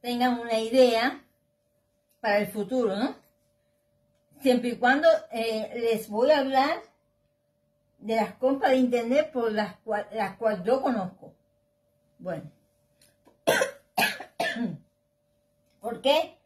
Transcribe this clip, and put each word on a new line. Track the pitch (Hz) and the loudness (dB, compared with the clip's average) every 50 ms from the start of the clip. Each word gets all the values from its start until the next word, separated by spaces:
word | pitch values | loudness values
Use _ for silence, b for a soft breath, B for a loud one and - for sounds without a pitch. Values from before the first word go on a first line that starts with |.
tengan | - 247 240 240 247 254 247 233 | -6 -6 -2 0 2 2 0 0
una | 233 233 226 220 | -2 -2 -2 -2
idea | 226 220 240 262 254 240 226 226 233 269 330 - - _ _ _ _ _ _ _ _ _ _ _ _ _ _ _ _ _ _ _ | -2 2 6 6 6 6 6 2 0 -2 -4 -6 -18 _ _ _ _ _ _ _ _ _ _ _ _ _ _ _ _ _ _ _
para | - 220 202 | -2 0 2
el | 208 208 | 2 0
futuro, | - - 214 202 190 254 254 233 208 185 | -2 -6 -8 -6 -2 -2 0 0 0 0
¿no? | 202 240 294 - - _ _ _ _ _ _ _ _ _ _ _ _ _ _ _ _ _ _ _ _ _ _ _ - | -2 -2 -4 -4 -8 _ _ _ _ _ _ _ _ _ _ _ _ _ _ _ _ _ _ _ _ _ _ _ -2
Siempre | - 269 247 247 - 247 | 0 2 2 2 0 -4
y | 233 | -4
cuando, | - 240 240 269 285 330 330 320 302 - - | 0 2 2 2 4 4 4 4 4 0 -8
eh, | 240 233 226 226 220 220 220 - - | -8 -6 -4 -4 -4 -4 -6 -6 -8
les | 240 233 233 226 214 - | -4 -2 -2 -2 -2 -4
voy | - 208 220 247 285 | -6 -2 0 2 4
a | 311 285 | 4 2
hablar | 262 269 269 262 269 294 339 349 - - _ _ _ _ _ _ _ _ _ _ _ _ _ _ _ _ _ _ _ _ _ | 2 0 2 2 2 2 -2 -6 -8 -18 _ _ _ _ _ _ _ _ _ _ _ _ _ _ _ _ _ _ _ _ _
de | _ - 208 220 | _ -6 -2 0
las | 226 214 180 - | 0 0 -2 -4
compras | _ 254 262 277 277 277 285 | _ 0 0 0 2 2 2
de | 262 | 4
internet | 262 254 247 240 240 233 233 254 294 302 302 | 4 4 2 2 -2 0 2 2 2 0 0
por | - 254 233 226 | -2 -2 -2 -2
las | 214 214 208 185 - | -2 -2 -4 -4 -8
cual, | _ _ 220 214 208 202 - | _ _ -6 -4 -4 -4 -6
las | 208 220 202 190 185 | -6 -6 -6 -6 -6
cual | - 233 220 208 185 175 | -2 -2 -2 -2 -2 0
yo | 214 254 269 | 0 0 0
conozco. | - 285 247 214 185 180 - _ - - _ _ _ _ _ _ _ _ _ _ _ _ _ _ _ _ _ _ | 0 -2 -2 -2 -4 -6 -10 _ -20 -20 _ _ _ _ _ _ _ _ _ _ _ _ _ _ _ _ _ _
Bueno. | 175 180 170 151 143 147 _ _ _ _ _ _ _ _ _ _ _ _ _ _ _ _ _ _ _ | -10 -10 -10 -10 -10 -16 _ _ _ _ _ _ _ _ _ _ _ _ _ _ _ _ _ _ _
<coughs> | - - - 539 - - - _ _ _ - - - - - - - _ _ - - - 226 240 185 156 139 _ _ _ _ _ _ _ _ _ _ _ _ _ _ _ _ _ _ _ _ | 0 2 2 0 -2 -4 -14 _ _ _ -2 -2 -2 -2 -8 -14 -20 _ _ -4 -4 -2 -4 -6 -6 -6 -10 _ _ _ _ _ _ _ _ _ _ _ _ _ _ _ _ _ _ _ _
¿Por | - 226 233 233 | -10 -10 -10 -2
qué? | - 262 294 311 339 - - _ _ | 0 2 2 2 0 -4 -10 _ _